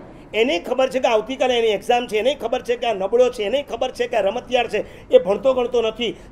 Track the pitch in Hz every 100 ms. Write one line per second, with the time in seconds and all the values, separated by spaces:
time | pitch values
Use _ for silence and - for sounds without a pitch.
0 | - - - 208 240 339 - 254 262 262
1 | 254 220 220 262 262 240 226 196 202 240
2 | 247 214 233 294 233 254 226 240 240 202
3 | 190 233 247 240 202 269 277 226 262 247
4 | 240 233 190 233 - 247 233 202 - -
5 | - 254 180 202 269 254 240 240 220 220
6 | 226 - -